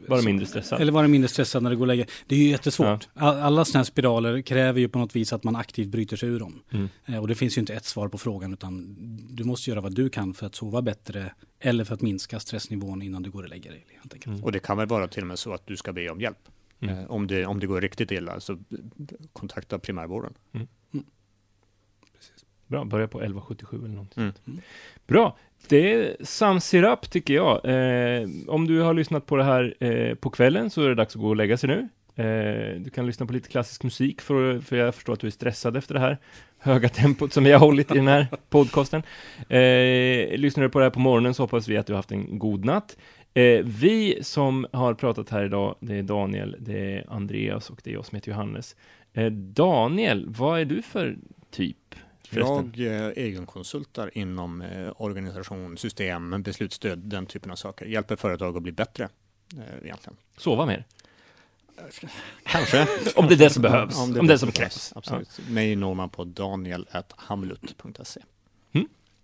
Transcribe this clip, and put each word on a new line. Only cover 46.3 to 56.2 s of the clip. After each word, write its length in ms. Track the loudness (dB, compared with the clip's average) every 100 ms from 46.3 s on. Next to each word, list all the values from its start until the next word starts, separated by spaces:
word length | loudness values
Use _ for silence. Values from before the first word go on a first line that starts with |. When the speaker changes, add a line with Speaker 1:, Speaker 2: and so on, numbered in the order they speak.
| -4 -6 -10
Speaker 1:
det 360 | -8 -8 -6 -8
är 100 | -8
Andreas 560 | -8 -6 -4 -4 -6 -10
och 120 | -16
det 60 | -12
är 40 |
jag 120 | -12 -12
som 100 | -12
heter 160 | -8
Johannes. 440 | -8 -8 -10 -14 -20 _ _ _
Eh, 180 | -4 -2
Daniel, 920 | -4 -4 2 4 4 2 0 0 -2 -4
vad 320 | -2 0 0
är 60 | -2
du 160 | -4
för 360 | -6 -6 -6 -6 -16 _ _
typ, 260 | -6 -6 -6 -18 -20 -20 _ -8
förresten? 420 | -2 0 0 -4 -6
Speaker 3:
Jag, 200 | -4 -4 -6
eh, 40 | -6
egenkonsultar 960 | -8 -8 -12 -16 -12 -12 -12 -12 -10
inom, 480 | -8 -8 -8 -8 -10
eh, 300 | -12 -12 -12 -8
organisation, 760 | -8 -8 -10 -12 -14 -12 -12 -10
system, 640 | -10 -6 -6 -6